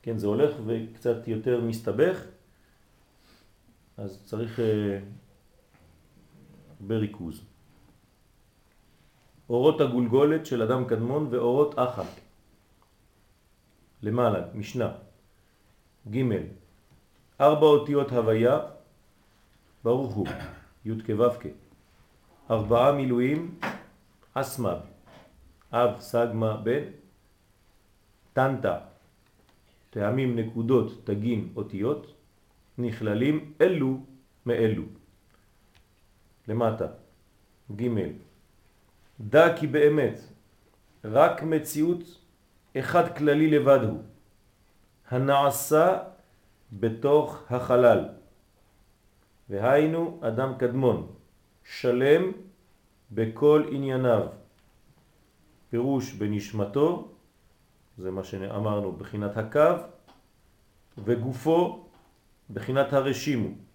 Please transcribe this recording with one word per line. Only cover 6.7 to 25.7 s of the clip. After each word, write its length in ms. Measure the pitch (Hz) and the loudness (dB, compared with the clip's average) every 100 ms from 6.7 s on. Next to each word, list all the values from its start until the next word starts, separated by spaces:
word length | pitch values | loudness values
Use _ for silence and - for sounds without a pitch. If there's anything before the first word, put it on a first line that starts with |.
| - | -18
בריכוז. 640 | 98 110 107 - 85 78 90 _ _ _ _ _ _ _ _ _ _ _ _ _ _ _ _ _ _ _ _ | -4 -2 -2 -6 -12 -12 -18 _ _ _ _ _ _ _ _ _ _ _ _ _ _ _ _ _ _ _ _
אורות 300 | 120 139 156 | 4 4 4
הגולגולת 680 | 139 123 120 127 147 160 160 | 2 2 2 4 4 2 -2
של 160 | 123 | -2
אדם 220 | 110 127 | 0 0
קדמון 420 | 120 110 117 143 147 | 0 -2 -2 -2 -2
ואורות 440 | 123 120 131 147 147 | -2 0 2 2 0
אחק. 340 | 123 120 87 - - _ _ _ _ _ _ _ _ _ _ _ _ _ _ _ _ _ | -4 -4 -10 -12 -20 _ _ _ _ _ _ _ _ _ _ _ _ _ _ _ _ _
למעלה, 380 | 107 120 120 98 85 | -4 0 2 0 -6
משנה. 380 | 104 104 127 107 - - _ _ _ _ _ _ _ _ _ - | -10 -10 -4 -4 -6 -20 _ _ _ _ _ _ _ _ _ -8
ג', 120 | 110 127 98 80 - _ _ _ _ _ _ _ _ | -2 0 -2 -6 -16 _ _ _ _ _ _ _ _
ארבע 260 | 143 151 151 | 4 6 6
אותיות 460 | 147 147 143 135 | 6 4 0 0
הוויה, 480 | 123 110 110 117 147 - - _ _ _ _ _ _ _ _ _ _ | 0 2 4 4 2 -2 -14 _ _ _ _ _ _ _ _ _ _
ברוך 300 | 113 127 131 | 0 0 -2
הוא, 120 | 104 85 82 - - - _ | -4 -6 -6 -12 -16 -20 _
י' 180 | 107 113 | -10 -8
כ' 80 | - 107 | -4 2
ו' 200 | 120 120 | 2 0
כ'. 60 | 76 - - _ _ _ _ _ _ _ - | -12 -16 -20 _ _ _ _ _ _ _ -2
ארבעה 420 | 113 104 117 131 | -2 2 4 4
מילואים, 680 | 143 131 120 123 151 170 - - - - _ _ _ _ | 2 0 0 0 -2 -6 -10 -10 -10 -18 _ _ _ _
אסמא, 400 | 131 135 - 107 82 - - _ - - _ - _ _ | -8 -8 -4 -4 -4 -10 -20 _ -20 -20 _ -20 _ _